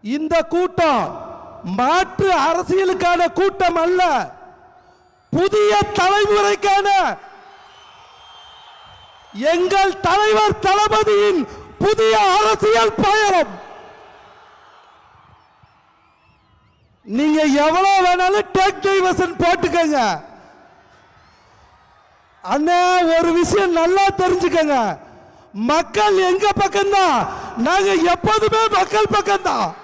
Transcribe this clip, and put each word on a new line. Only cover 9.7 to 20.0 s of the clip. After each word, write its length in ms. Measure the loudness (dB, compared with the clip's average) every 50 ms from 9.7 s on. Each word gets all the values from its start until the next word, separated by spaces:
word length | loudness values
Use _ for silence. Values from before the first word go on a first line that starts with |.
| 2 2 2 0 -2 -2 -2
தலைவர் 480 | 0 2 2 2 2 2 2 2 0 0 0 0
தளபதியின் 760 | 0 2 2 2 2 2 0 2 2 2 2 2 2 0 0 -4 -6 -10 -20 -20 -20 -8 -4
புதிய 320 | -2 0 2 2 2 2 2 2 2 2 2
அரசியல் 580 | 2 2 0 0 0 2 2 2 2 2 0 0 0
பயணம். 500 | 0 2 2 2 2 2 2 0 0 -2 -6 -18 -20 -20 -20 -20 -20 -20 -20 -20 -20 -20 -20 -20 -20 -20 -20 -20 -20 -20 -20 -20 -20 -20 -20 -20 _ _ _ _ _ _ _ -20 _ _ -20 _ _ _ _ _ _ _ _ _ _ _ _ _ _ _ _ _ _ _ _ _ _ _ _ _ _ _ _ _ _ _ _ _ _ -8 -4 -2
நீங்க 220 | 0 0 0 2 2 2 2 2 2
எவ்வளவு 360 | 2 2 2 2 2 2 2 2
வேணாலும் 440 | 2 2 2 0 0 0 -2 -2 -2 -2
டேக் 260 | 0 0 0 -2 -2 -2
டைவர்ஷன் 520 | 0 0 2 0 0 0 0 -2 -4 -2 -2
போட்டுக்கங்க. 560 | 0 0 0 0 -2 -2 0 0 0 0 0 -2